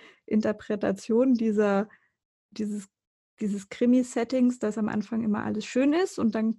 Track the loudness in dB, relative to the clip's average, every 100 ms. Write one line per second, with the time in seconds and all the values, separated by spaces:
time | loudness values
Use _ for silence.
0 | -16 _ -2 0 0 -4 -6 -4 -2 -4
1 | 0 2 4 2 2 2 2 0 -2 -8
2 | _ _ _ _ _ -8 -6 -6 -10 _
3 | _ _ _ -8 -4 -4 -8 0 4 4
4 | 2 -4 -2 2 2 0 -4 -2 -2 -2
5 | -4 -2 0 -2 -2 -6 -2 2 2 2
6 | 0 0 -2 0 -2